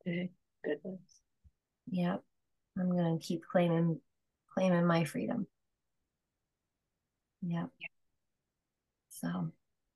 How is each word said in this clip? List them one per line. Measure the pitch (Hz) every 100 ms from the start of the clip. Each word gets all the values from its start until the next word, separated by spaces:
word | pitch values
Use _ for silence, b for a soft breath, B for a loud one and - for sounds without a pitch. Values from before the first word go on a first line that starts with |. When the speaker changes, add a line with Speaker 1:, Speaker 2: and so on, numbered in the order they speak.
| 175
Speaker 1:
Okay. | 175 180 - _ _
Good | - 147
ones. | 190 190 - _ _ _ - _ _ _ -
Speaker 2:
Yep. | 180 175 196 - _ _ _ _ 190
I'm | 180
gonna | 180 170 165
keep | - 170 -
claiming, | 180 175 165 170 156 - _ _ _ _
claiming | - 185 175 175
my | 165
freedom. | 160 - - - - _ _ _ _ _ _ _ _ _ _ _ _ _ _ _ _ _ _ _
Yep. | 175 170 - -
Speaker 1:
Yeah. | - _ _ _ _ _ _ _ _ _ _ _ _
Speaker 2:
So, | - 175 180 160 - _ _ _